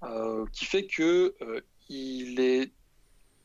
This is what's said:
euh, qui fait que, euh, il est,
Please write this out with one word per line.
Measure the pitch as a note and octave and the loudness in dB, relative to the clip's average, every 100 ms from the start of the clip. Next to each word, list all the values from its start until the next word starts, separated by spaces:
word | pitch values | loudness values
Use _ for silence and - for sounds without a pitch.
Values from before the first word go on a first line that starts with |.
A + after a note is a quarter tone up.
euh, | A#2+ A2+ A2+ A2 A2 | -8 -4 -4 -4 -6
qui | - - | -6 -2
fait | F#3+ G3 | 0 0
que, | - D#3+ F3 F#3 - | 2 4 6 4 0
euh, | A#2 A2+ - _ - | -8 -10 -10 _ -14
il | C3+ C3 C3 B2 B2+ | -10 -8 -6 -4 2
est, | B2+ B2+ C3 - _ _ _ _ _ _ | 4 4 0 -6 _ _ _ _ _ _